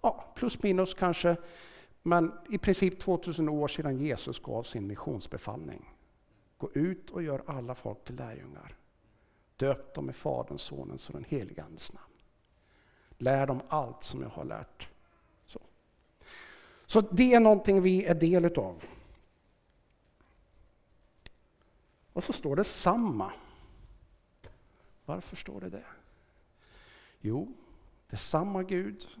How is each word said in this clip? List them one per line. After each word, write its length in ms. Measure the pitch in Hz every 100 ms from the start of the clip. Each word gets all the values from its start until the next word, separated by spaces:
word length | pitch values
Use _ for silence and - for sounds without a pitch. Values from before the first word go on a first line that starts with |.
ja, 240 | - - -
plus 280 | - 247 -
minus 320 | 208 185 185
kanske, 420 | - 185 170 175 170 - - - - - -
men 300 | - 170 165 - -
i 100 | 208
princip 400 | - 185 190 -
tvåtusen 500 | - 175 175 160 156
år 200 | 151 147
sedan 300 | - 151 131
Jesus 400 | 151 - - 123
gav 240 | - 113
sin 240 | 120 117 98
missionsbefallning. 1040 | 101 - 120 - - - 107 78 - - - _ _ _ _ _ _
Gå 120 | -
ut 380 | 139 165 185 -
och 120 | 180
gör 200 | 160 135 -
alla 280 | 139 120
folk 300 | 123 - 104
till 120 | - 123
lärjungar. 600 | 120 - 65 71 - - _ _ _ _ _ _ _ _
Döp 380 | 135 131 -
dem 160 | - 135
i 20 |
Faderns, 500 | 127 - 64 - 71
Sonens 460 | - 69 - - -
och 60 |
den 100 | 143
helige 380 | 131 143 101 -
Andes 300 | 156 160 -
namn. 140 | - - _ _ _ _ _ _ _ _ _ _ -
Lär 280 | 123 135 135
dem 140 | 135 -
allt 360 | 156 123 -
som 180 | - 131
jag 60 | 131
har 160 | -
lärt. 440 | 73 53 - - - - _ _ _ _ _
Så. 140 | - - _ _ _ _ _ - - - - - - -
Så 140 | 220
det 340 | 214 180 254
är 60 | 240
någonting 420 | 220 208 208 196
vi 220 | 185 185
är 100 | 202
del 300 | 165 165 180
utav. 400 | 170 170 95 85 - - - - _ _ _ _ _ _ _ _ _ _ _ _ _ _ - _ _ _ _ _ - _ _ _ _ _ _ _ _
Och 120 | -
så 80 | -
står 240 | - 151 143
det 80 |
samma. 680 | 214 - - 220 226 113 98 - - - - - - - - _ _ _ - - _ _ _ -
Varför 320 | - 175 - -
står 240 | - 196
det 100 | 185
det? 160 | 175 - - _ _ _ _ _ _ _ - - - - _
Jo, 320 | 107 123 208 - - - - _ _
det 80 |
är 40 | -
samma 440 | - 156 190 196
Gud 460 | 185 185 196 202 - -